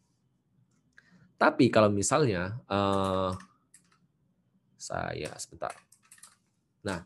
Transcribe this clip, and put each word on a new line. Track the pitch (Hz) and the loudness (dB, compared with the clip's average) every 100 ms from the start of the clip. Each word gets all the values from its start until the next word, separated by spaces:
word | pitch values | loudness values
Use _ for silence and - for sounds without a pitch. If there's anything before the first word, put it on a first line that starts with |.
| _ _ _ _ _ _ _ _ _ _ - - _ - | _ _ _ _ _ _ _ _ _ _ -20 -20 _ 2
Tapi | - - 127 | 2 6 4
kalau | 113 104 | 6 4
misalnya, | 101 98 143 139 90 92 120 - | 2 0 0 0 -2 -4 -8 -4
eh, | 98 98 98 95 95 92 92 - _ _ - _ _ _ _ _ _ _ _ _ - | -2 0 0 0 -2 -2 -6 -12 _ _ -20 _ _ _ _ _ _ _ _ _ -18
saya, | - - 50 80 78 - | -8 -6 -6 -6 -10 -10
sebentar. | - - - - _ _ - - - _ _ _ _ _ 101 | -16 -10 -10 -12 _ _ -20 -20 -20 _ _ _ _ _ -6
Nah, | 87 | -6